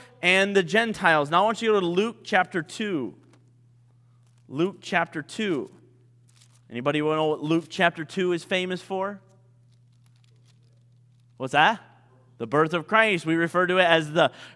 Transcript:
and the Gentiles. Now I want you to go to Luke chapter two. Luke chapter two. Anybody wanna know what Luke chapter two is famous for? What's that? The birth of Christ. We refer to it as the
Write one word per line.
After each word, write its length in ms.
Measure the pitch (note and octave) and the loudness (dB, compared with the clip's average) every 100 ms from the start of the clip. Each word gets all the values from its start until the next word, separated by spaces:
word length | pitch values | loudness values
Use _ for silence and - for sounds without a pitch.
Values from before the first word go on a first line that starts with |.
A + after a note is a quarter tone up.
| - - | -20 -2
and 340 | F3 F#3 G3+ G3 | 2 2 4 0
the 60 | |
Gentiles. 680 | E3 G#3 A3+ - F#3 D#3 C#3+ | 2 2 0 0 2 2 2
Now 120 | E3+ | 2
I 20 | |
want 160 | G#3+ A3 | 2 0
you 80 | A3+ | 0
to 60 | |
go 60 | G#3 | 0
to 60 | E3+ | 2
Luke 380 | F3 A3+ - | 0 -2 -6
chapter 380 | - G3 F3+ F3+ | -2 -2 0 -4
two. 520 | D#3 - G#3 E3 A2 - _ _ _ _ _ _ _ _ _ _ _ _ _ | -8 -8 -6 -4 -6 -12 _ _ _ _ _ _ _ _ _ _ _ _ _
Luke 280 | C3+ F#3 F#3 | -4 -4 -4
chapter 400 | - F#3 E3+ E3 | -4 -4 -2 -8
two. 500 | C#3+ - G#3+ D3 F#2 - _ _ _ _ _ _ _ _ _ | -10 -6 -2 -2 -6 -14 _ _ _ _ _ _ _ _ _
Anybody 320 | A#2 C#3 D3+ | -6 -4 -2
wanna 140 | D3+ D#3 | -2 0
know 100 | D#3 | -2
what 160 | D3+ | -2
Luke 240 | D3+ E3 E3 | -2 -2 -4
chapter 340 | - F3 E3+ | 0 0 0
two 300 | D#3 F#3+ F3+ | -8 -4 -2
is 120 | F3 | -4
famous 360 | - F#3 F#3 F3+ | -4 -6 -4 -8
for? 400 | - F#3+ G3 G3+ _ _ _ _ _ _ _ _ _ _ _ _ _ _ _ _ _ _ _ _ _ - | -8 -8 -8 -12 _ _ _ _ _ _ _ _ _ _ _ _ _ _ _ _ _ _ _ _ _ -12
What's 160 | C3 | 0
that? 300 | C#3+ F3 A3+ - _ _ _ _ _ | 4 4 2 -10 _ _ _ _ _
The 80 | A#2 | -2
birth 260 | C#3+ D#3+ | 0 2
of 140 | E3+ - | -2 0
Christ. 400 | A3 A3 F3+ D#3+ | 2 2 0 0
We 80 | |
refer 320 | E3 E3 F3 F3+ | 0 0 0 2
to 100 | F#3 | 2
it 80 | |
as 280 | F3 E3 D3+ | 4 4 2
the 200 | D#3+ C#3+ - - | 2 0 0 -18